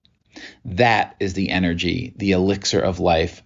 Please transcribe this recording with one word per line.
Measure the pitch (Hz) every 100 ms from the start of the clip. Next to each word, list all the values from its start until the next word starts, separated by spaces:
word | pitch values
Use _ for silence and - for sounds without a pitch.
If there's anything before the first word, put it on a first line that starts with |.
| _ _ _ - - -
That | - 92 120 104 - -
is | 98
the | 95 98
energy, | 92 90 87 90 85 - -
the | 101
elixir | 92 95 98 - 104
of | 92 90
life | 90 82 85 -